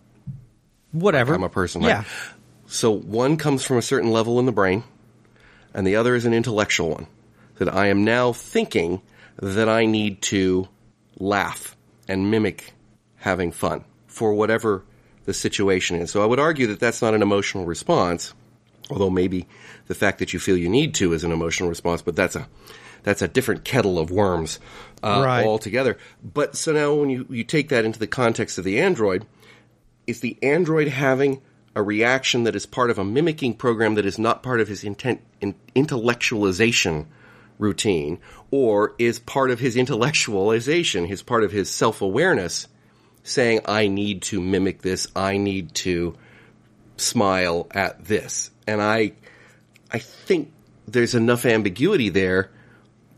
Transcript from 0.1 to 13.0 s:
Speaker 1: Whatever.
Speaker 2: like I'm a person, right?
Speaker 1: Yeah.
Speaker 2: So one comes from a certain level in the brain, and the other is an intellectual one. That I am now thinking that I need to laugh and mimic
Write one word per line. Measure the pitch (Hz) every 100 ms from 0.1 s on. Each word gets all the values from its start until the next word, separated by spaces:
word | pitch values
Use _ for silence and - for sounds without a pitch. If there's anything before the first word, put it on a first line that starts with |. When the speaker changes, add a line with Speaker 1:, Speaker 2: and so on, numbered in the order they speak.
| _ - - - _ _ _ _
Speaker 1:
Whatever. | 160 196 151 120
Speaker 2:
like | 175
I'm |
a | 92
person, | - 90 85
right? | 117
Speaker 1:
Yeah. | 104 107 - - - - _ -
Speaker 2:
So | - 120
one | 104 - 107 131 156
comes | 151 135
from | - 127
a |
certain | - 135 113
level | 113 113 120
in | 127
the |
brain, | 104 95 98 - _ _ _ _ _ - - _
and | - 95
the | 104
other | 120 123
is | 117
an |
intellectual | 117 120 107 101 - 82
one. | - - _ _ _ - -
That | 92
I | 98 101
am | 101 107
now | 120 123
thinking | 117 - 226 220 104 85 92 - - - -
that | 98 98 110
I | 113 113
need | 110 107 95
to | - 101 92 92 95 _ _ _ _ -
laugh | 95 101 85 - - - _ _ -
and | 95 98
mimic | 110 104 - - - _ _